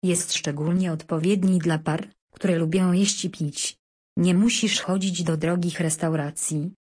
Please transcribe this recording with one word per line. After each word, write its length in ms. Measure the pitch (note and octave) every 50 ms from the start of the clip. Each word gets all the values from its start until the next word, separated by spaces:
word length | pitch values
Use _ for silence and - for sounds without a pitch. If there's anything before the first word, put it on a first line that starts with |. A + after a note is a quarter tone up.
| -
Jest 300 | F#3 E3+ E3+ - - -
szczególnie 580 | - - D3+ C#3+ D3 D3+ D#3+ F3 F#3 F#3 F3+
odpowiedni 640 | D#3+ D#3 - - E3+ D#3+ D#3+ F#3 G#3 G3 F3+ F#3+ F#3 F3+
dla 200 | D#3 F3 D#3+ D#3+
par, 300 | D#3 D#3 D3+ E3+ - - _ _ _ _
które 240 | _ - - F#3+ F3
lubią 360 | E3 E3 D#3+ D#3+ F#3+ F#3 F3+
jeść 320 | F3 F#3 G3+ G3 - - -
i 60 | F#3
pić. 460 | - - D3+ C#3+ C#3+ - - - - _ _ _ _ _ _ _ _
Nie 180 | - E3+ F3+ F3
musisz 460 | F3+ G#3+ A#3+ A#3 - A3+ G#3 - -
chodzić 420 | - - F#3 G3 F#3 G3 F3+ E3+
do 140 | F3 D#3+ E3
drogich 440 | D#3 D#3 E3 F3 F3 E3+ F3 D#3 -
restauracji. 920 | E3+ D#3+ D#3+ - - E3 D#3+ D#3 C#3+ D3 D3 - - - D#3+ D3+ D3 F3+ - _ _